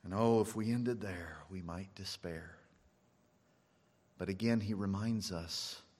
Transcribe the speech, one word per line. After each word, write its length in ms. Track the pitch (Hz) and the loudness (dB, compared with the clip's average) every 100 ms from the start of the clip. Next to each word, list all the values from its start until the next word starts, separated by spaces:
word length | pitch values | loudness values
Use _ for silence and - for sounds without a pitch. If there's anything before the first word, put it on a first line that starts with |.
| 87 | -2
And 80 | 95 | 4
oh, 260 | 117 113 | 6 6
if 140 | 107 110 | 4 2
we 160 | 110 | 0
ended 300 | 120 120 117 | 2 0 -2
there, 360 | 101 87 82 - - | -4 -6 -8 -12 -10
we 120 | 95 | -8
might 320 | 85 85 95 - | -6 -8 -8 -10
despair. 600 | 92 - 87 82 82 - - _ _ _ _ _ _ _ _ _ _ _ _ _ _ _ | -10 -8 -6 -6 -10 -18 -20 _ _ _ _ _ _ _ _ _ _ _ _ _ _ _
But 120 | 90 | -4
again, 300 | 95 113 117 | 2 4 4
he 140 | 101 | 2
reminds 580 | 101 101 98 113 110 98 | 0 0 0 2 0 -2
us 500 | 87 82 - - - - | -4 -4 -6 -6 -10 -16